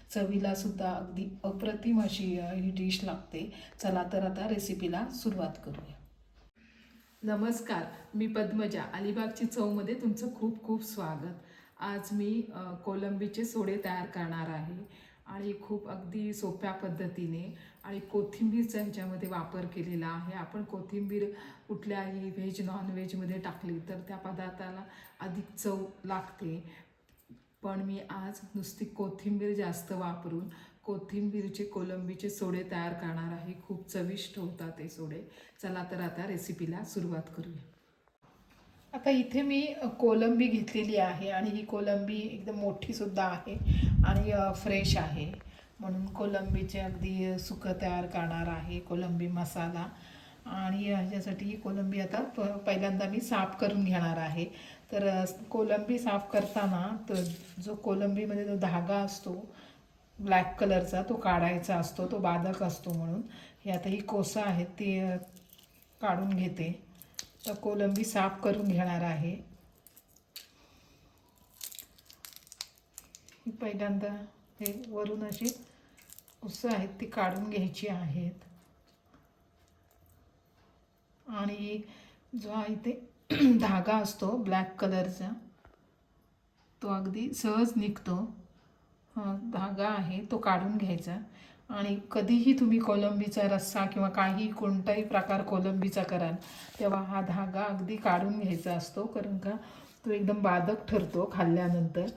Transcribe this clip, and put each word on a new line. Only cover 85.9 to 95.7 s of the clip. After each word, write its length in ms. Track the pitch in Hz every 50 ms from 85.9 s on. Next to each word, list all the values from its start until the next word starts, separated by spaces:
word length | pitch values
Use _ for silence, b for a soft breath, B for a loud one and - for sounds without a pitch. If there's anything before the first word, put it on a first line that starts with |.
| _ _ _ _ _ _ _ _ _ _ _ _ _ _ _ _ _ _ -
तो 40 |
अगदी 460 | 202 196 190 190 190 185 214 240 285 -
सहज 380 | - - 214 214 226 240 233 -
निघतो. 720 | 226 208 202 202 - - 185 175 185 226 226 - - - - b b b b b b b b b _ _ _ -
हा 340 | 220 208 196 196 196 233 233 226
धागा 360 | 185 190 202 196 196 202 214
आहे 320 | 214 202 180 165 185 196 214 -
तो 60 | 247
काढून 400 | 220 - 202 185 180 190 202 214
घ्यायचा. 400 | 214 202 185 175 165 - 170 175 214 208 B B B B B B B B -
आणि 300 | 208 202 202 202 202 202 - -
कधीही 480 | - 220 196 208 240 233 233 269 262 -
तुम्ही 200 | 247 220 226 220
कोलंबीचा 640 | - 233 208 202 202 208 208 202 208 202 - 214 202
रस्सा 420 | 196 196 190 - - - 208 196
किंवा 240 | 196 - 202 196 190
काही 420 | - 202 190 190 190 208 220 214
कोणताही 520 | 214 - 214 202 196 190 185 214 208 214 214
प्रकार 380 | 214 - 190 185 - 196 196
कोलंबीचा 600 | 196 - 196 185 185 196